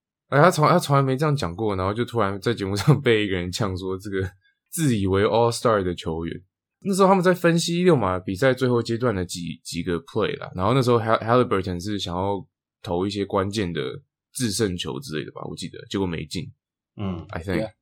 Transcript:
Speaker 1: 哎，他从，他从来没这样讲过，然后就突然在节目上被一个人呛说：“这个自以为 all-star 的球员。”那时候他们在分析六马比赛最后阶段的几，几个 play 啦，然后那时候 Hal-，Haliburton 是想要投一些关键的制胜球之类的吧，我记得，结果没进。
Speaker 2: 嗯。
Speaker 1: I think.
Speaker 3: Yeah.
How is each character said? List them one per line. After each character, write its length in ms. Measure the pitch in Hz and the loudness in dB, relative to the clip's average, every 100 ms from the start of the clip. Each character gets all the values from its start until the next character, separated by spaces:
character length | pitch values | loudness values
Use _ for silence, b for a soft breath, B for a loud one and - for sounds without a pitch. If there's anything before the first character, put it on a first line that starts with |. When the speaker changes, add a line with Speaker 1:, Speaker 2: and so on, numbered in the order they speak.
| _ _ _ | _ _ _
Speaker 1:
哎， 120 | 135 | 4
他 100 | 170 | 4
从， 160 | 151 151 | 6 4
他 120 | 170 | 4
从 180 | - 139 | 4 2
来 60 | |
没 140 | 135 131 | 2 0
这 100 | 151 | 0
样 100 | 143 | 0
讲 180 | 87 | -2
过， 220 | 90 110 95 | -2 -2 0
然 80 | |
后 80 | 95 | -2
就 120 | 107 120 | -2 -2
突 140 | 117 | 0
然 200 | 98 101 | 0 0
在 140 | 123 | -2
节 100 | 101 | -2
目 100 | 95 | -2
上 240 | 101 98 147 | 2 4 4
被 260 | 131 107 104 | 4 2 2
一 20 | |
个 80 | 92 | -2
人 160 | 90 | -4
呛 240 | 92 104 92 | -4 -4 -4
说： 200 | 95 92 | -6 -6
“这 120 | 104 | -6
个 200 | 95 95 - _ _ _ | -4 -4 -8 _ _ _
自 260 | - 151 110 | -2 0 2
以 100 | 98 | 2
为 180 | 95 | 2
all-star 580 | 104 110 117 117 123 104 | 4 4 2 2 2 2
的 120 | 90 | 0
球 300 | 87 87 80 | -4 -6 -6
员。” 180 | 85 92 - _ _ _ | -6 -10 -16 _ _ _
那 120 | - | -4
时 100 | 190 | 4
候 60 | 190 | 6
他 60 | |
们 80 | 190 | 6
在 100 | 180 | 4
分 240 | 175 170 165 | 4 2 2
析 280 | 165 170 | 0 2
六 100 | 180 | 4
马 240 | 143 95 92 | 4 2 -2
比 160 | 95 | -4
赛 180 | 92 135 | 2 2
最 140 | 127 131 | 2 2
后 160 | 120 | 2
阶 140 | 113 113 | 0 -2
段 180 | 123 | 0
的 100 | 98 | 0
几， 360 | 90 90 82 - | -4 -6 -8 -10
几 200 | - 85 | -8 -6
个 180 | 82 85 | -2 -4
play 360 | - 110 95 - | -4 -2 -2 -4
啦， 120 | - 92 | -10 -2
然 100 | 95 | 2
后 80 | |
那 80 | 135 | 2
时 80 | 123 | 4
候 80 | 117 | 2
Hal-，Haliburton 840 | 110 110 110 123 120 101 98 87 | 2 0 4 2 4 0 -2 -6
是 180 | 101 101 | -4 -6
想 180 | 90 87 | -4 -4
要 280 | 98 98 - _ _ _ | -2 -4 -8 _ _ _
投 240 | - 87 101 | -4 -2 0
一 40 | |
些 140 | 101 | -2
关 240 | 98 101 95 | -2 0 0
键 240 | 107 90 | -2 -2
的 100 | 80 65 - _ _ _ | -4 -6 -10 _ _ _
制 180 | - 120 | -4 -4
胜 260 | 95 104 90 | 0 -2 -2
球 220 | - 64 | -6 -8
之 180 | - 78 | -8 -8
类 80 | |
的 60 | 55 | -8
吧， 100 | - | -12
我 100 | - | -12
记 140 | - 90 | -10 -12
得， 100 | - - | -14 -6
结 80 | 101 | -4
果 80 | 92 | -2
没 180 | 82 | -4
进。 260 | 76 98 101 - _ _ _ - | -6 -8 -10 -16 _ _ _ -8
Speaker 2:
嗯。 280 | 98 85 78 | -6 -6 -8
Speaker 1:
I 140 | 82 | -10
think. 160 | 98 85 | -4 -4
Speaker 3:
Yeah. 120 | - _ | -6 _